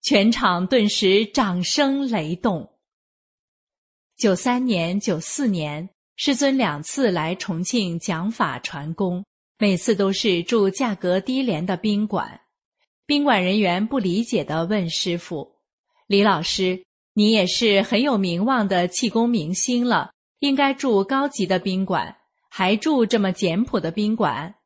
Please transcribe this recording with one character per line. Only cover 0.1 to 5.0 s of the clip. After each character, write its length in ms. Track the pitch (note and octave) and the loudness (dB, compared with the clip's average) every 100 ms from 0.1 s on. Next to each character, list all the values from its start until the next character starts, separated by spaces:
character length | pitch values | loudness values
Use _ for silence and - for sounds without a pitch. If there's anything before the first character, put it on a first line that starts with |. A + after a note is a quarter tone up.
| A#3+ G#3 | 4 4
场 340 | A#3 A3 F3 F#3 | 4 2 0 2
顿 220 | C4 G#3 | 2 2
时 380 | - G3 G3 A3 | 2 4 4 2
掌 360 | - G#3+ F3+ | 0 0 -2
声 460 | F3 - C#4 C#4 C4+ | -2 0 2 0 -2
雷 280 | A3 D#3 E3+ | -2 -4 -2
动。 400 | A#3 E3+ - _ _ _ _ _ _ _ _ _ _ _ _ _ _ _ | -2 -2 -8 _ _ _ _ _ _ _ _ _ _ _ _ _ _ _
九 160 | A3 | 0
三 320 | F3+ B3 B3 B3+ | 2 0 0 0
年、 320 | F#3+ E3 | 0 0
九 220 | F#3+ | -2